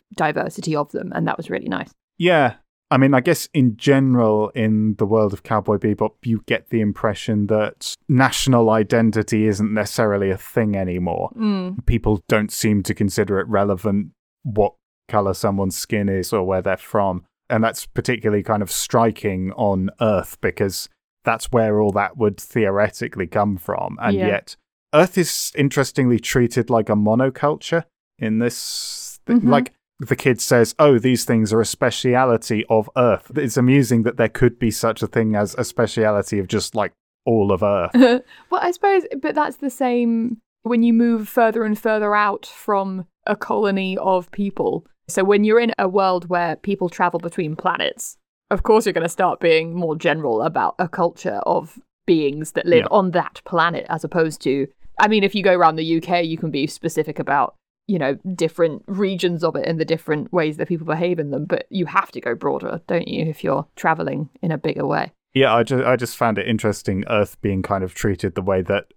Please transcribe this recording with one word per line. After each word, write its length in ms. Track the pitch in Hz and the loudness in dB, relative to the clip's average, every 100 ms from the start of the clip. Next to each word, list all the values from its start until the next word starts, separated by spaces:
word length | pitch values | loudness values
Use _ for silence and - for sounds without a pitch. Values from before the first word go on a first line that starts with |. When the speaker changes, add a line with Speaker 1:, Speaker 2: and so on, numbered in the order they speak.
| _ - | _ -4
Speaker 1:
diversity 580 | 151 - - - - | -2 -2 -6 -6 -4
of 160 | 147 147 | -4 -4
them, 220 | - - | -8 -6
and 120 | - 165 | -4 -4
that 80 | - | -4
was 140 | - | -6
really 180 | - - | -8 -6
nice. 240 | - - _ _ - | -8 -8 _ _ -2
Speaker 2:
Yeah. 360 | 175 165 127 - _ _ _ | 2 4 2 0 _ _ _
I 60 | 131 | 2
mean, 160 | 135 | 4
I 60 | 131 | 4
guess 280 | 151 156 - | 2 0 0
in 220 | 156 127 110 | 2 2 2
general, 720 | 143 135 135 123 110 107 107 - | 2 4 4 4 4 2 0 0
in 380 | 110 107 107 104 | 0 2 0 0
the 80 | 101 | 0
world 260 | 110 104 | 2 2
of 80 | 101 | -2
Cowboy 320 | - 107 101 101 | -2 -2 0 0
Bebop, 380 | 107 104 110 - | 0 0 -2 -4
you 180 | 120 110 - | -4 -2 -2
get 240 | 117 - | -4 -2
the 100 | 113 | -2
impression 640 | 104 98 110 98 - 104 101 | -2 -2 -4 -4 -2 -2 2
that 460 | 110 107 - - - - | 2 0 -4 -12 -10 0
national 640 | 131 131 - - 120 113 | 2 2 2 2 4 4
identity 760 | 110 104 120 113 110 104 110 107 | 4 2 2 2 2 0 2 2
isn't 260 | 98 104 | 2 0
necessarily 580 | 107 104 - 110 101 98 | -2 -2 0 0 2 0
a 80 | 92 | -2
thing 360 | - 123 107 | -4 -2 0
anymore. 560 | 98 92 90 85 - - 226 | -2 -2 -2 -4 -4 -6 -4
Speaker 1:
Mm. 480 | 214 196 185 196 - | -2 -2 -4 -4 0
Speaker 2:
People 360 | 117 - 104 - | 0 2 -2 0
don't 220 | 110 104 | 0 0
seem 320 | - 110 104 | -2 0 2
to 100 | 92 | 0
consider 440 | - 101 - 101 98 | -2 0 0 0 0
it 80 | 107 | 0
relevant 640 | 104 101 92 110 98 - - _ _ | 0 0 0 -2 -2 -4 -10 _ _
what 300 | - 107 101 - _ _ - | -4 0 0 -2 _ _ -4
colour 280 | 107 98 | -2 0
someone's 420 | 92 107 98 98 - | 0 -2 0 -2 -4
skin 320 | - 110 101 | -4 -2 0
is 240 | 95 90 | -2 -2
or 100 | 110 | -2
where 180 | 92 92 | 0 0
they're 160 | 98 92 | -2 -4
from. 460 | - 110 98 90 - _ - | -2 -2 0 -2 -8 _ -4
And 120 | 113 | 0
that's 220 | 113 - | 0 -2
particularly 580 | - - 123 117 113 104 | -8 -6 -4 -2 0 0
kind 200 | 95 107 | 0 -2
of 80 | 101 | -2
striking 800 | - - 120 113 - 104 92 92 | -6 -2 2 2 0 -4 -4 -4
on 380 | - 104 95 95 - | -2 0 0 -2 0
Earth 380 | 113 95 - - | 0 0 -2 -6
because 480 | 95 - 98 - - _ _ _ | -6 -2 -4 -4 -10 _ _ _
that's 280 | - 113 - | -4 -4 0
where 280 | 120 110 104 | 0 2 2
all 120 | 104 | 2
that 240 | 98 98 135 | 0 -2 0
would 240 | 107 101 | -2 -2
theoretically 840 | - 120 101 98 104 - 117 92 87 | -6 -2 0 2 0 -2 -8 -6 -4
come 320 | 110 104 95 | -2 0 -2
from. 400 | - 92 95 - | -4 -6 -6 -6
And 160 | 113 98 | -2 0
Speaker 1:
Yeah. 100 | 98 | 0
Speaker 2:
yet, 280 | 101 - - _ _ _ | -2 -4 -18 _ _ _
Earth 240 | 151 180 190 | 2 4 2
is 340 | 165 - - | -2 -2 -6
interestingly 640 | - 139 - 135 - 127 117 | -2 0 0 -2 0 2 2
treated 520 | - 131 120 123 117 | 2 0 2 0 0
like 180 | 117 110 | 0 2
a 60 | |
monoculture 880 | 107 104 117 135 127 147 - - 165 - _ _ _ | 2 2 2 0 0 -2 -2 -4 -4 -4 _ _ _
in 200 | 113 110 | -2 0
this. 800 | 120 - - - - - - - - | 0 -2 -8 -8 -10 -12 -14 -12 0
Th- 120 | 233 | 2
Speaker 1:
Mm-hmm. 120 | 247 | 4
Speaker 2:
Like, 240 | - 254 - _ - | 2 2 -8 _ -14
the 140 | 120 123 | -4 0
kid 240 | 139 117 | 2 0
says, 360 | - 123 113 - | 2 4 4 4
"Oh, 200 | 147 120 | 4 6
these 260 | 127 120 | 4 0
things 280 | - 117 107 | 2 0 2
are 80 | 110 | 2
a 60 | 107 | 0
speciality 1000 | - 127 - 127 123 131 113 - 107 - | 0 -2 0 0 2 2 2 0 -4 2
of 180 | 110 107 131 | 0 2 2
Earth." 360 | 120 98 - 139 | 2 2 -2 -6
It's 200 | 135 131 | -2 2
amusing 480 | 123 139 120 117 | 4 4 4 2
that 120 | 110 - | 0 0
there 120 | 113 | 0
could 300 | - 123 - | 2 2 2
be 120 | 117 | -2
such 320 | - 113 113 | 0 -2 -2
a 40 | 107 | -2
thing 260 | 117 110 | 0 0
as 200 | 104 104 - | 0 -2 -4
a 60 | |
speciality 760 | 113 - 110 - 107 104 - 104 | -6 -2 -2 0 0 0 -2 -4
of 80 | 92 | -2
just, 280 | 107 - | -4 -2
like, 180 | 110 98 - _ _ - | -4 -6 -8 _ _ 0
all 240 | 113 101 | 2 2
of 100 | 92 | 2
Earth. 280 | 101 101 87 | 2 2 2
Speaker 1:
<laughs> 300 | 247 247 247 - - _ | 4 6 4 -2 -20 _
Well, 100 | 359 | -2
I 80 | 359 | -2
suppose, 320 | 359 392 381 - 277 | 0 2 2 0 -6
but 140 | 302 | -4
that's 220 | 294 294 - | -2 -4 -4
the 140 | 277 | -8
same 680 | - 254 240 240 226 233 226 _ _ | -4 -2 0 0 0 -2 -6 _ _
when 200 | 226 233 | -2 2
you 100 | 233 | 4
move 360 | 226 240 226 208 | 4 4 2 -2
further 360 | - 226 226 | 2 2 2
and 140 | 220 214 | -2 -2
further 360 | 226 214 208 | 0 0 2
out 320 | 208 208 202 - | 2 2 -2 -10
from 600 | - - 202 196 190 175 _ - | -10 -2 -2 -2 -6 -10 _ -4
a 100 | 208 | -4
colony 600 | - 208 208 196 190 185 | -2 0 0 0 -2 -2
of 320 | 190 185 170 | 0 0 -2
people. 560 | - 196 - 120 165 - _ - | -6 -4 -2 -4 -4 -8 _ -6
So 160 | - | 0
when 200 | 190 208 | 2 2
you're 160 | 214 226 | 4 4
in 120 | 233 - | 2 0
a 100 | 190 | 0
world 400 | 196 190 180 175 | 2 2 0 -2
where 280 | 175 170 156 | -2 -2 -4
people 320 | 202 196 175 | -4 -4 -4
travel 300 | - 180 170 | 0 0 0
between 360 | 175 - 156 160 | -6 -6 -6 -4
planets, 600 | 185 - 76 - - - _ _ _ | -2 -2 -2 -6 -12 -18 _ _ _
of 120 | 202 | -2
course 240 | - 220 202 | 4 4 2
you're 60 | |
gonna 160 | 170 170 | 0 -2
start 320 | - 180 - | 0 0 2
being 340 | 170 160 165 | 4 4 2
more 220 | 170 170 151 | -4 -4 -2
general 460 | 160 147 143 110 | 0 0 0 0
about 320 | 151 143 92 - | 0 0 -2 -2
a 100 | 160 | -4
culture 520 | - 170 - - 104 | -2 -2 -2 -6 -4
of 340 | - 170 165 - - _ - | -2 -2 -4 -12 -20 _ 0
beings 460 | 165 143 147 156 | 2 2 -2 -6
that 140 | - 175 | -4 2
live 160 | 170 - | 2 4
Speaker 2:
Yeah. 60 | 208 | 2
Speaker 1:
on 120 | 185 | 2
that 280 | 170 - - | 0 -2 -8
planet 400 | - 170 165 165 - | -6 0 0 -2 -6
as 160 | 165 | -6
opposed 360 | 156 175 160 151 | -4 0 -2 -2
to, 240 | 139 139 139 _ - - | -2 -2 -2 _ -8 0
I 80 | 214 | 2
mean, 140 | 214 | 4
if 100 | 196 | 2
you 80 | 202 | 2
go 120 | 185 | 2
around 220 | 180 165 156 | 6 4 4
the 80 | |
U 160 | 160 165 | 0 0
K, 220 | 160 175 | 0 0
you 160 | 165 165 | 0 -4
can 120 | 160 | -4
be 160 | 147 147 | -2 -4
specific 520 | - 160 160 151 - | -4 -4 -4 -4 -6
about, 360 | 143 143 - - _ _ - | -2 0 0 -4 _ _ -4
you 120 | 185 | -2
know, 160 | 139 143 190 | 0 -2 -6
different 480 | 180 160 - 165 143 - | -4 -4 0 0 -2 -8
regions 560 | 190 196 185 180 170 | -4 -2 0 -2 -2
of 100 | 165 147 | -2 -2
it 100 | - | -4
and 120 | 160 | -2
the 60 | |
different 480 | 160 165 - 151 - | -2 -2 -2 -4 -2
ways 240 | 180 156 151 | -2 -2 -4
that 100 | - | -4
people 180 | 170 160 | -4 -4
behave 320 | 156 175 175 | -2 -2 -2
in 120 | 143 | -4
them, 140 | 143 170 | -6 -4
but 200 | - - | -4 -4
you 160 | 196 165 | -4 -2
have 240 | 196 - | -2 -2
to 80 | 123 | -6
go 140 | 123 | -6
broader, 460 | 117 147 139 - 165 - | -4 -4 -4 -6 -8 -4
don't 220 | 170 - | -4 -4
you, 160 | 156 160 | -4 -4
if 160 | 151 | -4
you're 220 | - 143 160 - | -4 -4 -6 -4
travelling 520 | 170 160 156 147 151 _ | -2 -2 -4 -6 -8 _
in 80 | 175 | -4
a 80 | 160 | -4
bigger 280 | 160 - 143 | -4 -4 -4
way? 260 | - - - _ | -4 -4 -10 _
Speaker 2:
Yeah, 200 | 131 131 | 0 4
I 80 | 117 | 4
ju-, 220 | 117 131 | 2 0
I 120 | 123 127 | 2 0
just 200 | 123 - | -2 -2
found 220 | 117 101 | -2 0
it 100 | 110 | -2
interesting, 560 | 113 110 98 - 98 - | -2 -2 -4 -4 -4 -2
Earth 300 | 104 101 - | 0 0 -2
being 200 | 104 95 | -4 -2
kind 220 | - 98 | -2 -2
of 100 | 92 | -4
treated 400 | - - 95 98 | -4 -2 -2 -4
the 80 | 101 | -4
way 200 | 92 95 | -2 0
that 240 | 92 98 - | 0 -2 -4